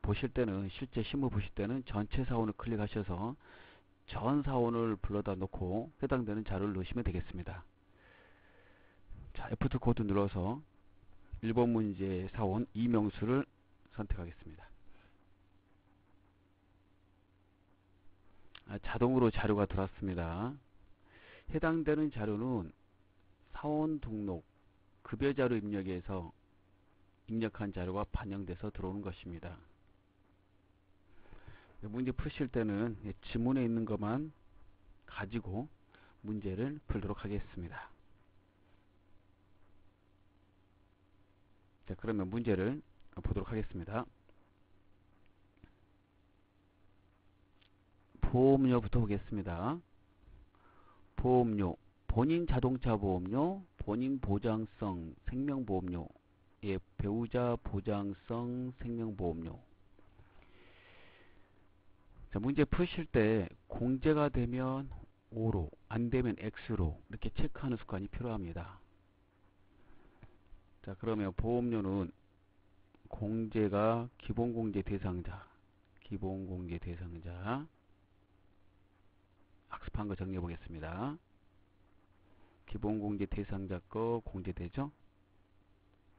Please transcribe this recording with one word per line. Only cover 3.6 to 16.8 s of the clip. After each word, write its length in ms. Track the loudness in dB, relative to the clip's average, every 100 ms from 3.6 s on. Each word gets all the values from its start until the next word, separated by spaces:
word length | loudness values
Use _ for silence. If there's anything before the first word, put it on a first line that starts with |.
| -20 -20 -20 _ -10
전 360 | -2 2 2
사원을 540 | 2 2 4 4 2 0
불러다 380 | 0 0 0 -2
놓고 540 | -4 -2 -2 -2 -4 -4
해당되는 400 | 0 2 0 -2
자료를 300 | -2 0 0
넣으시면 320 | 0 -2 -2 -2
되겠습니다. 580 | -2 -4 -6 -8 -10 -12 -20 -20 -20 -20 -20 -20 -20 -20 -20 -20 -20 -20 -20 -16 -14 -10 -8
자, 120 | -4
에프 180 | 0 2
투 100 | 4
코드 220 | 4 4
눌러서 600 | 4 4 2 2 0 -2 -8 -20 -20 -20 -20 -20 -12 -4
일 100 | 2
번 200 | 4 6
문제 560 | 6 2 0 0 0 -2
사원 340 | 0 2 2 0
이명수를 720 | 0 4 4 2 0 2 2 0 _ _ -20 -12 -8
선택하겠습니다. 720 | -4 -4 -4 -12 -16 -16 -18 -20 -18 -20 -20 -20 -20 -20 -20 -20 _ -20 _ -20 _ -20 _ _ _ _ _ _